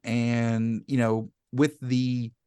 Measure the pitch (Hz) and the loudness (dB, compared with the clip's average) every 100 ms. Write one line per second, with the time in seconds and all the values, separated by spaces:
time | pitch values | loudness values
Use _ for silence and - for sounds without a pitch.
0 | 117 117 120 117 117 113 113 113 - 135 | -4 0 0 2 0 0 -2 -4 -2 0
1 | 117 110 113 - _ 123 151 147 127 127 | 2 0 -4 -12 _ 0 0 0 -2 0
2 | 127 123 117 - | 0 -2 -6 -10